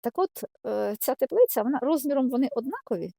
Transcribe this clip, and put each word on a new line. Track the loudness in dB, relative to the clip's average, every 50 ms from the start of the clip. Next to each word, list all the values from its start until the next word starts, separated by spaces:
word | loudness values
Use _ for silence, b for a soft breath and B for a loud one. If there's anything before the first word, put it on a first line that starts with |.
Так | -6 -4 -2 -2
от, | -2 -2 _ -10 -14 -14 _ _ _
е, | -6 -4 -2 -2 -2 -4 -4
ця | -2 -2 0
теплиця, | _ -2 0 6 4 4 6 4 0
вона, | 0 0 0 0
розміром | 2 2 0 0 0 0 0 2 0 2
вони | 2 2 0 0
однакові | 0 -4 -4 -4 -8 -8 -4 -4 -4 -4 -4 -8 -10